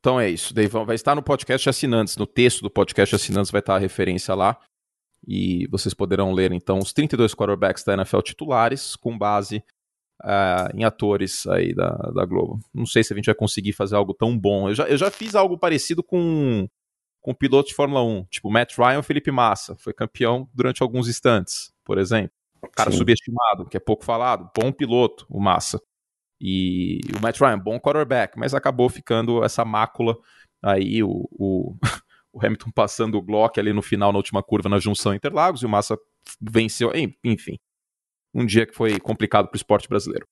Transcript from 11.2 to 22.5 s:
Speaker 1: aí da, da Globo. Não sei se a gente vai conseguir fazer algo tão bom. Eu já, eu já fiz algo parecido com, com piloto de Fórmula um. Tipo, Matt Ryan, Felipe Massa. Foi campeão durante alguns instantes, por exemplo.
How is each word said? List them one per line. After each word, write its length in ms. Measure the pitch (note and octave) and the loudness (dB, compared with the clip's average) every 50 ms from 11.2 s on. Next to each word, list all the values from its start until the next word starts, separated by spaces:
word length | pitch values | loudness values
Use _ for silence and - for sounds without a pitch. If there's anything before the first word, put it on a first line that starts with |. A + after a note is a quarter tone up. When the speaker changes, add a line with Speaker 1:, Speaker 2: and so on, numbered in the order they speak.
| F#2+ F#2+ - - - F#2+ | 0 -4 -6 -8 -4 0
Speaker 1:
aí 260 | F2+ F2+ - - F2 | 0 2 2 0 0
da, 160 | F2+ - G1+ G1+ - - G1+ G1+ | -2 -2 -2 -2 -4 -6 -6 -2
da 100 | - - | -2 -2
Globo. 360 | F2+ F2+ F#2 F#2 - - A2 A2 _ _ | 0 0 -2 -2 -2 -4 -10 -12 _ _
Não 140 | B2+ A#2+ | -6 -6
sei 160 | - - A#2 A2 | 0 2 2 2
se 100 | - G#2 | 2 -2
a 40 | |
gente 100 | G2+ G#2 | -4 0
vai 80 | - A2+ | 0 0
conseguir 380 | - A2 G2+ - - F#2+ G2+ G2 | 0 0 -2 -2 -2 -4 -4 -4
fazer 240 | - G2+ G2 G#2 | -2 -4 0 0
algo 180 | G2+ G2+ F#2 F#2+ | 0 0 0 -2
tão 240 | - - A#2 A#2+ A2+ | -2 0 0 0 2
bom. 300 | F#2 G2+ G2+ G2 G2 G2 | 0 0 0 2 0 0
Eu 60 | G#2 | 0
já, 80 | G#2+ D3 | 0 0
eu 120 | - C#3+ | 0 2
já 140 | C#3 F3 G3+ | 2 2 0
fiz 240 | G3+ - A3+ A3 G3+ | -2 -4 -12 -2 2
algo 240 | G#3 F#3+ F#3+ F3+ E3+ | 2 2 2 2 0
parecido 460 | - F3 E3 C#3+ - - E3+ E3 F3 | 0 0 0 0 -2 -2 -4 -4 -4
com, 640 | _ - F3+ F3 E3+ D#3+ D#3 D3 C3 A#2+ G#2+ F#2+ G2 _ _ _ _ _ _ _ _ _ _ | _ -2 0 0 2 2 2 2 2 2 0 -2 -4 _ _ _ _ _ _ _ _ _ _
com 140 | _ - B2+ | _ -8 -4
piloto 360 | - - C3+ B2+ C#3 C#3+ C#3 | -2 0 4 4 4 4 2
de 40 | - | 0
Fórmula 260 | - C#3+ C#3 C#3+ C3+ | -2 0 0 2 0
um. 240 | A#2+ A2+ A2 G2 F#2 - | 0 0 0 -2 -6 -8
Tipo, 180 | - - _ G2+ | -12 -10 _ 0
Matt 300 | G#2 A2+ B2 - - - | 2 2 2 2 2 2
Ryan, 240 | A#2+ B2 C3 C#3+ D3 | 4 4 4 2 0
Felipe 300 | - D3+ C#3+ - - C#3 | -2 -4 -2 -2 -2 2
Massa. 420 | B2+ A#2+ A2+ G2+ - - - - | 4 4 4 2 0 -4 -14 -14
Foi 160 | - _ - - | -12 _ -12 -8
campeão 560 | - A#2 A2+ _ - A#2+ A#2 A#2+ B2+ C3 - _ | -6 -6 -8 _ 0 0 2 2 0 -2 -8 _
durante 280 | B2 B2 B2+ B2+ - C3+ | 0 0 0 2 0 -2
alguns 240 | B2 A2+ B2+ A#2+ A2+ | -2 0 -2 -2 -2
instantes, 640 | A#2 - - C3 A#2 G#2 F2+ - - - - - _ _ _ | -4 0 2 4 4 4 2 -2 -8 -12 -12 -14 _ _ _
por 140 | - G2+ F#2+ | -4 0 0
exemplo. 320 | G2 F2+ A2+ A2 G2 E2+ _ _ _ _ | 0 2 2 0 0 -2 _ _ _ _